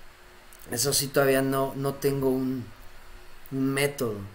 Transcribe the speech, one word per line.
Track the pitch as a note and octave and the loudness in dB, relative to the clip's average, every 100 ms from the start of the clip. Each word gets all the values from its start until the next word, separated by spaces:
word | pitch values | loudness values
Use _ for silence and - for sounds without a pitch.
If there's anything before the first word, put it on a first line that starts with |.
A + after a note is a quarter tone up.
| - - - - - - - | -18 -20 -20 -20 -20 -16 -6
eso | A#2+ C#3+ | -2 2
sí | - C#3 | 2 2
todavía | D3 C3+ C3+ | 4 6 6
no, | C3+ C3+ C3+ C3+ | 4 2 0 0
no | C#3 C#3 | -2 0
tengo | C#3 C#3 C3+ | 0 2 2
un, | C3 C3 C3 G#2 - - - - - - - - | 2 0 -2 -6 -12 -16 -16 -16 -16 -16 -16 -6
un | C3+ C3+ | 0 0
método. | C#3 C#3+ C#3+ A#2+ G2+ G2 | 2 0 0 -2 -4 -8